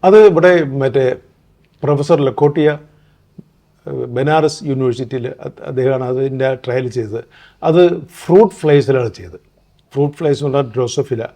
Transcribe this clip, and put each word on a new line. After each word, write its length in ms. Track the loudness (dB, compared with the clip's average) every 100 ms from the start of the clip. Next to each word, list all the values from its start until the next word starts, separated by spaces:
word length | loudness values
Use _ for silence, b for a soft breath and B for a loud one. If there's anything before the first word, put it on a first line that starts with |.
| 6
അത് 120 | 8 8
ഇവിടെ 220 | 6 4 4 0 -2
മറ്റേ 220 | -2 0 -2 -4 _ _ _ _ _ _
പ്രൊഫസർ 360 | -2 -2 2 2 2
ലക്കോട്ടിയ, 400 | 0 0 2 0 -2 -12 _ _ _ _ -20 _ _ _ _ -12
ഏഹ്, 200 | -10 -8 -6
ബനാറസ് 440 | -2 0 0 -4 -8
യൂണിവേഴ്സിറ്റിയിൽ 560 | -4 -2 -4 -8 -8 -10 -12 -16
അത് 140 | -16 -8
അദ്ദേഹമാണ് 340 | -4 -2 -2 -4
അതിൻ്റെ 360 | -4 -4 -2 -4 -4
ട്രയൽ 220 | -4 -4 -4 -6
ചെയ്തത്. 240 | -8 -10 -14 b b b 0
അത് 140 | 4 4 0 -10 -20
ഫ്രൂട്ട് 320 | 2 4 4 2
ഫ്ലൈസിലാണ് 520 | 2 2 2 -2 -2 -8
ചെയ്തത്. 220 | -20 -20 _ _ _ _ _
ഫ്രൂട്ട് 240 | -4 -4 -2
ഫ്ലൈസ് 200 | -4 -2
എന്ന് 100 | -2
പറഞ്ഞാൽ 220 | -2 -4
ഡ്രോസോഫില. 480 | -4 -4 -4 -6 -6 -8